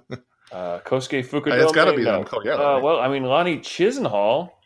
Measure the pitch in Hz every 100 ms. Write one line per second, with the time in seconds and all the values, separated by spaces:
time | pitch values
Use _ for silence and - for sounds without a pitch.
0 | - - _ _ _ 92 87 87 - 131
1 | 127 139 127 143 143 127 156 160 175 143
2 | 113 95 - 117 107 139 143 135 143 156
3 | 127 139 127 147 175 139 - - 196 277
4 | 165 104 104 139 180 _